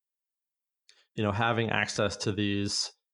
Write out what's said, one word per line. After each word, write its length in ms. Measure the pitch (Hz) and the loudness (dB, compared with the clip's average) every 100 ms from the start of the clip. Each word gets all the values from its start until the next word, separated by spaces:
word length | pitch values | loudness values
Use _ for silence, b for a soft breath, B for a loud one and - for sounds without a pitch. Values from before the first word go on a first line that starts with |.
| _ _ _ _ _ _ _ _ _ b b | _ _ _ _ _ _ _ _ _ b b
you 80 | - | -2
know, 80 | 104 | 0
having 400 | 101 120 113 113 | 2 2 2 2
access 460 | 107 104 - 104 - | 0 0 0 0 0
to 160 | 113 | -2
these 580 | 98 101 101 101 - - - _ | 0 0 0 -2 -2 -6 -10 _